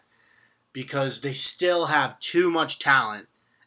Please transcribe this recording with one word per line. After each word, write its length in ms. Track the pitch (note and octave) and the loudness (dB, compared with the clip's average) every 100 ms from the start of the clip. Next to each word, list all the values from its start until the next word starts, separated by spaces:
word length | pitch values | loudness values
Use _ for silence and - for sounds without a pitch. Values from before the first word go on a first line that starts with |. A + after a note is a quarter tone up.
| _ _ _ _ _ _ _ | _ _ _ _ _ _ _
because 480 | C3+ - C#3+ C3+ B2+ | -14 -8 -4 -4 -4
they 140 | C#3+ | -2
still 520 | C3 - - F3+ F3 D3+ | 2 2 2 0 0 2
have 320 | D3+ C3 - | 0 0 -4
too 320 | - E3+ F3+ | -2 0 2
much 280 | E3 D3 - | 0 -2 0
talent 480 | D3+ C3+ A2 G#2 F2+ _ _ _ | 2 2 2 -6 -14 _ _ _